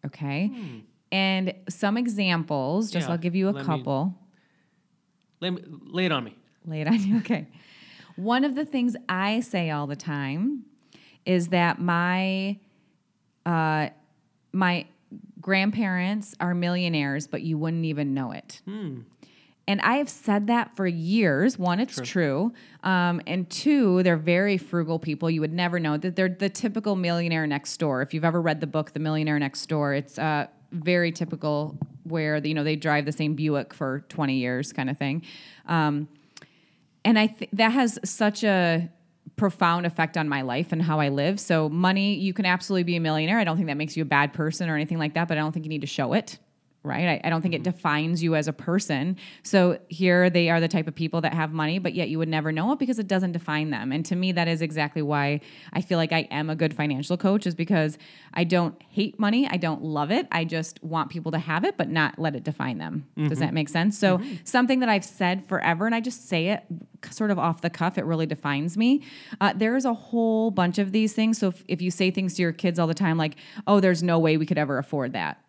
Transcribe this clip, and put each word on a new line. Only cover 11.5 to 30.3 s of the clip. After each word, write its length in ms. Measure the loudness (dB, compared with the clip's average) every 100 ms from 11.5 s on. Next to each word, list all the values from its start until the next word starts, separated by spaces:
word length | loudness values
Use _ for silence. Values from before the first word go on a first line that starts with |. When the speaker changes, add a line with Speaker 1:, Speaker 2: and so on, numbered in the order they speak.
| 2 2 0
Speaker 1:
my, 760 | 0 0 0 0 -2 -2 -4 -6 _ _ _ _ _ _ _ _ -2
uh, 420 | 0 2 0 -2 -6 _ _ _ _ _
my 340 | 0 2 0 -4 _ _ -20 -20 -14
grandparents 960 | 0 2 2 0 0 0 0 -2 -6 -6
are 120 | -2
millionaires, 720 | 0 0 0 0 0 0 -2 -4
but 140 | -6
you 140 | -4 -2
wouldn't 280 | -2 -2 -2
even 280 | -2 -2
know 180 | -2 -4
it. 280 | -8 -14 -18 -14
Speaker 2:
Hmm. 360 | -10 -8 -10 -14 _ -20 _ _ _ -4
Speaker 1:
And 140 | 0
I 140 | 2 2
have 120 | -2
said 380 | -6 -2 0 2
that 280 | 0 -2 -2
for 100 | -2
years. 720 | -2 0 2 4 4 2 2
One, 220 | -2 0
it's 160 | -2 -4
Speaker 2:
True. 100 | -4
Speaker 1:
true. 480 | 0 2 2 -2 -4 -20 -8
Um, 380 | 0 2 4 2 -2
and 240 | -4 -4
two, 540 | -2 2 4 6 6
they're 140 | 4 4
very 400 | 4 2 4 0
frugal 420 | 0 -2 0 -2
people. 300 | -2 -2 0
You 100 | 0
would 140 | -2
never 260 | 0 0 0
know 160 | 0 -2
that 220 | -2 0
they're 100 | 0
the 220 | 0 -4
typical 480 | -2 -4 -4 -2 0
millionaire 500 | 0 0 0 0 0
next 300 | -2 -4 -4
door. 240 | -2 0
If 120 | -2
you've 120 | 0 2
ever 160 | 2
read 180 | 0 0
the 80 | -2
book, 240 | -4 -4
The 80 | -4
Millionaire 400 | -2 0 0 0
Next 260 | 0 -4 -4
Door, 260 | -2 0
it's, 260 | 0 -4 -4
uh, 280 | -2